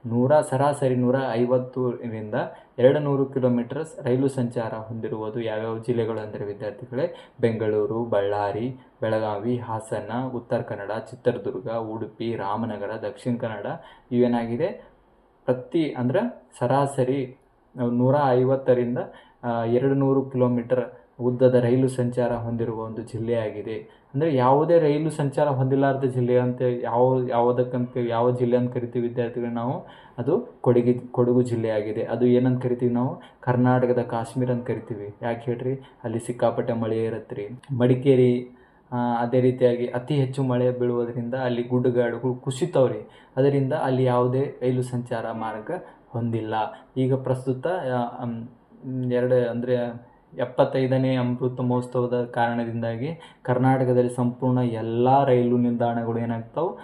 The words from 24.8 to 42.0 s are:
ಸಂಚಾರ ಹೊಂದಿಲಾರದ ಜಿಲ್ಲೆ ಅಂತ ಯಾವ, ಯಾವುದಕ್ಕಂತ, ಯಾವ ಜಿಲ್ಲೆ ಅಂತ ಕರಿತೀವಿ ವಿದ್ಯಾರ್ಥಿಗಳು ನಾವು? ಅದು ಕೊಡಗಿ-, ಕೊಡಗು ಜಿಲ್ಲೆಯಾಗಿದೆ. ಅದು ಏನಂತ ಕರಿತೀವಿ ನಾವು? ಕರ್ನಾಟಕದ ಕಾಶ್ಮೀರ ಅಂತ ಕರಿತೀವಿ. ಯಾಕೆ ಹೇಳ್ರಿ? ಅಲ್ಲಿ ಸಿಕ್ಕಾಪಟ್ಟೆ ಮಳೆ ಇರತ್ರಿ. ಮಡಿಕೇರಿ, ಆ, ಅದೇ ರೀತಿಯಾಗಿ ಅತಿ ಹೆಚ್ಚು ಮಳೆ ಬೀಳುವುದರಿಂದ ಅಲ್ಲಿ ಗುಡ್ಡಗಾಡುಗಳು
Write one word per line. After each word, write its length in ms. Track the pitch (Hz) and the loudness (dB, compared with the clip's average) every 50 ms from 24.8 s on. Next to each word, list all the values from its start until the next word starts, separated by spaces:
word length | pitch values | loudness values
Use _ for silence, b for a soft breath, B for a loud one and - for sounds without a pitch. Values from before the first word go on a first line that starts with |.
| 160 147 143 151 156 160 | 6 4 2 2 0 -2
ಸಂಚಾರ 380 | 151 - 151 139 127 - 151 147 | -2 -2 -2 -2 2 2 2 2
ಹೊಂದಿಲಾರದ 560 | 135 127 131 131 135 135 139 139 131 123 139 | 2 2 2 2 4 4 4 2 2 2 0
ಜಿಲ್ಲೆ 340 | 131 120 131 123 120 123 123 | 0 0 0 2 4 4 4
ಅಂತ 240 | 123 123 123 123 127 123 123 120 117 | 4 2 0 0 0 0 0 0 -2
ಯಾವ, 380 | 117 113 120 123 127 131 131 127 127 | -2 2 4 4 4 4 2 0 0
ಯಾವುದಕ್ಕಂತ, 680 | 120 120 120 123 123 123 123 123 123 123 123 120 - | 2 2 4 4 4 2 0 0 0 -2 -4 -2 -2
ಯಾವ 340 | 127 120 117 117 113 117 127 | -4 -2 0 0 2 2 2
ಜಿಲ್ಲೆ 260 | 123 120 123 120 120 | 2 2 2 2 2
ಅಂತ 180 | 123 123 123 123 | 2 2 0 -2
ಕರಿತೀವಿ 340 | 127 120 117 - 127 117 120 | -4 -6 -4 -4 -2 -2 -2
ವಿದ್ಯಾರ್ಥಿಗಳು 420 | 120 120 120 113 113 123 120 120 | -2 -2 -4 -2 -4 -4 -6 -4
ನಾವು? 360 | 117 120 117 123 151 180 B B B B B B B - | -4 -4 -2 -2 -4 -4 B B B B B B B -6
ಅದು 360 | 123 135 160 240 - - - - | -2 0 0 0 0 -4 -12 -2
ಕೊಡಗಿ-, 480 | - 127 120 120 117 123 123 123 - - | 2 4 4 4 4 4 2 0 -2 -6
ಕೊಡಗು 340 | - - 123 120 123 123 123 | 0 0 2 4 4 2 2
ಜಿಲ್ಲೆಯಾಗಿದೆ. 600 | 117 117 113 113 113 110 107 104 110 107 113 104 | 2 0 -2 -2 0 0 -2 -2 -2 -4 -4 -4
ಅದು 240 | - 117 117 120 | -4 -2 2 4
ಏನಂತ 360 | 123 120 123 123 127 123 123 123 | 4 4 4 4 4 2 0 0
ಕರಿತೀವಿ 320 | 127 123 120 127 123 120 | -2 -2 0 0 0 0
ನಾವು? 280 | 120 123 143 160 B B B B B | 0 0 -2 -4 B B B B B
ಕರ್ನಾಟಕದ 600 | - - 120 120 123 127 127 127 123 120 123 120 117 | -4 -2 2 4 4 4 4 4 4 2 2 0 0
ಕಾಶ್ಮೀರ 500 | 120 120 117 113 - - 131 127 123 123 | -2 -4 -4 -6 -4 -2 -2 -2 0 -2
ಅಂತ 140 | 120 120 | -2 -2
ಕರಿತೀವಿ. 480 | - 120 113 - - 113 101 101 101 101 - 123 | -4 -6 -6 -6 -10 -10 -10 -10 -12 -12 -8 -6
ಯಾಕೆ 180 | 120 117 117 - | -4 -4 -4 -4
ಹೇಳ್ರಿ? 300 | 131 120 120 127 127 135 135 B B B B - | -6 -6 -4 -4 -6 -6 -6 B B B B -8
ಅಲ್ಲಿ 140 | 117 110 117 | -6 -6 -4
ಸಿಕ್ಕಾಪಟ್ಟೆ 540 | 120 - 120 - 120 117 117 - 117 123 117 | -4 -6 -4 0 0 0 0 0 -2 -2 -2
ಮಳೆ 320 | 113 113 110 110 113 113 | -2 -2 -2 0 0 -2
ಇರತ್ರಿ. 440 | 113 110 110 - - 123 104 101 104 120 131 - - 139 117 | -2 -4 -6 -8 -10 -10 -10 -10 -10 -12 -16 -10 -8 -2 2
ಮಡಿಕೇರಿ, 720 | 123 127 127 127 127 143 135 127 127 123 123 123 123 - B B B B B B B _ 120 | 4 4 4 4 6 4 6 8 8 6 4 2 -2 -8 B B B B B B B _ -4
ಆ, 40 | |
ಅದೇ 440 | 123 120 120 120 117 120 120 123 127 | -2 -2 0 0 0 0 0 2 4
ರೀತಿಯಾಗಿ 460 | 123 131 123 127 127 123 120 120 120 | 4 4 2 4 2 2 2 2 -2
ಅತಿ 280 | 120 - 123 127 - 156 | -4 -4 -6 -4 -2 0
ಹೆಚ್ಚು 280 | 143 131 127 131 143 135 | 0 0 0 -2 -2 -2
ಮಳೆ 280 | 127 123 123 123 127 | 0 0 2 2 0
ಬೀಳುವುದರಿಂದ 640 | 123 123 123 123 120 120 120 117 120 120 117 117 123 | 0 0 0 0 0 0 -2 -2 -4 -6 -6 -4 -4
ಅಲ್ಲಿ 280 | 131 131 123 120 120 120 | -2 -2 -2 -2 -2 -2
ಗುಡ್ಡಗಾಡುಗಳು 720 | 123 127 123 123 127 120 123 | 0 0 2 2 2 2 2